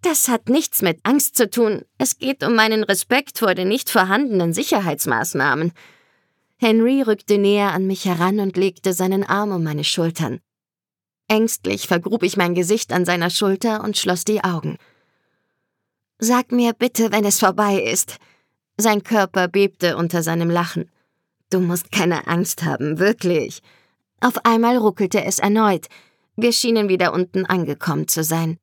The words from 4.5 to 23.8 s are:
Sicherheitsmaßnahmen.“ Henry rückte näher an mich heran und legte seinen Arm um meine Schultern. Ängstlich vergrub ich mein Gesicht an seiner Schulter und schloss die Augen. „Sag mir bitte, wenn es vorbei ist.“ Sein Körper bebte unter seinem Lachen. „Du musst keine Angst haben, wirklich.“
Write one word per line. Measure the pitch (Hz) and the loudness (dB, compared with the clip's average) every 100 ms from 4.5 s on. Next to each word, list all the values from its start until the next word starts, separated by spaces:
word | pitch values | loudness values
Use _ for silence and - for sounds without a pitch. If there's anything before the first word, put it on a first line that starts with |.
Sicherheitsmaßnahmen.“ | 165 294 254 185 156 - 113 - - 143 135 170 - - _ _ _ _ _ _ _ | -2 0 0 0 -2 -2 -2 -2 -2 0 0 -2 -4 -20 _ _ _ _ _ _ _
Henry | 233 226 226 269 | 2 4 4 2
rückte | 240 208 - 202 | 2 0 2 2
näher | 196 208 202 | 4 2 2
an | 170 190 | 0 -2
mich | 190 | -2
heran | 196 170 180 208 | -2 0 0 0
und | 196 180 | -2 0
legte | 190 185 196 | -2 0 -4
seinen | 180 185 196 | 0 0 0
Arm | 196 196 208 | 0 -2 -2
um | 185 | -2
meine | 160 151 | -4 -4
Schultern. | 147 - 165 170 156 165 _ _ _ _ _ _ _ _ _ | -4 -2 -2 -2 -6 -6 _ _ _ _ _ _ _ _ _
Ängstlich | 214 226 - 185 196 - | 2 2 -2 -6 -6 -2
vergrub | 202 190 226 | -2 0 -2
ich | 180 196 | -2 0
mein | 175 | 0
Gesicht | 175 175 220 - | 0 0 0 0
an | 180 | -2
seiner | 180 175 175 | 0 0 -2
Schulter | 170 202 190 233 214 | 0 0 0 -2 -4
und | 208 208 | -4 -4
schloss | 196 180 | -2 -2
die | - 214 | -2 -2
Augen. | 190 170 151 - _ _ _ _ _ _ _ _ _ _ _ _ _ _ | -2 -4 -6 -10 _ _ _ _ _ _ _ _ _ _ _ _ _ _
„Sag | 226 247 254 | 0 0 0
mir | 247 240 | 0 0
bitte, | 226 247 - 226 | 0 -6 -2 0
wenn | 202 | 0
es | 208 - | 0 2
vorbei | 196 190 208 196 | 0 2 0 0
ist.“ | 113 123 - - _ _ _ _ _ - | 0 -2 -4 -10 _ _ _ _ _ -2
Sein | 220 208 | 0 0
Körper | - 226 190 190 180 | 0 0 2 0 0
bebte | 185 196 _ 175 147 | 2 0 _ -2 0
unter | 170 175 | -2 -2
seinem | 165 165 170 | -2 -2 0
Lachen. | 170 175 165 165 _ _ _ _ _ _ | 0 -2 -6 -10 _ _ _ _ _ _
„Du | 185 | 0
musst | 180 175 - | 0 -2 -4
keine | - 170 165 - | -2 0 -2 -2
Angst | 170 170 - | -2 -2 -4
haben, | 165 143 147 156 | -4 -4 -4 0
wirklich.“ | 190 226 180 170 - - _ _ | 0 0 0 -2 -2 -10 _ _